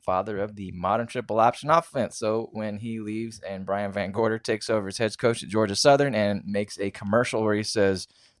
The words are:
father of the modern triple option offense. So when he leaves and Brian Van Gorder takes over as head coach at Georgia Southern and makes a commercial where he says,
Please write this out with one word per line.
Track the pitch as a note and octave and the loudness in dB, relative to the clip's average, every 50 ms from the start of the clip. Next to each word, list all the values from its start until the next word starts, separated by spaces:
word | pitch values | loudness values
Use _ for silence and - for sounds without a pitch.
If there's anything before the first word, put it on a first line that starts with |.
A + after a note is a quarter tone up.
| _ | _
father | - F#2 F#2 G2+ A2 G#2 G2 | -2 0 0 -2 -2 -4 -4
of | G2+ G#2+ G#2+ | -6 -6 -6
the | G#2 G2 F#2 | -10 -10 -10
modern | F2+ F2 F2+ F#2+ G#2+ A2+ A#2 | -6 -4 0 0 2 0 0
triple | A#2 - B2+ A2 - G#2+ A2+ | -2 -6 -6 -4 0 4 4
option | A2 A#2+ - - - D3 | 6 4 4 2 0 2
offense. | D#3+ E3 - - - C3+ G#2+ - - - | 2 2 2 0 -2 -4 -4 -4 -4 -4
So | A#2 G#2+ A2 A2+ A2+ - | -2 0 0 0 -2 -4
when | - G#2+ G#2+ G#2+ G#2 G#2 | -6 -8 -6 -6 -6 -8
he | A2+ A2+ A2+ A2 | -8 -8 -8 -6
leaves | G#2+ G#2+ G#2+ A2 A2+ A2+ A2+ - | -6 -6 -6 -6 -6 -8 -10 -12
and | - F#2+ G2 F#2+ F#2+ | -10 -10 -10 -8 -4
Brian | F#2+ G2 G2+ G#2 G2 | -2 -2 -2 -2 -2
Van | G2 G2+ F#2+ G2 | -2 -4 -4 -2
Gorder | G2 A2+ A2+ A2 A2 A2 | 0 0 2 2 0 0
takes | - - A2+ G#2 - - | 0 -2 -2 -2 0 0
over | A2+ G#2+ G2 G2 | 0 0 0 -2
as | G2 - | -2 -2
head | A2+ G#2+ - - | -2 -2 -2 0
coach | - A#2 A#2 - | 0 0 0 0
at | - - | -4 -2
Georgia | G2 A2 A2 G2 G2 | 0 2 2 2 2
Southern | - - C#3+ C#3 C#3 C#3+ C#3 A2+ | 4 6 6 6 6 4 2 2
and | G#2+ G#2 G2+ G#2 G2 - | 2 2 2 0 -2 -4
makes | G2 G2+ G2+ G#2 G#2 - - | -4 -2 -2 -2 -4 -6 -6
a | G2+ G2+ | -6 -6
commercial | - - G#2+ G2+ G#2 A#2+ B2 - - A2 | -6 -6 -2 2 2 4 4 2 0 0
where | A2 G#2+ G#2 | 2 2 2
he | G#2 | 0
says, | G#2+ - - A2 G2+ G2 F#2+ F2+ - - _ _ _ _ _ _ | 0 -2 0 2 4 4 2 0 -4 -10 _ _ _ _ _ _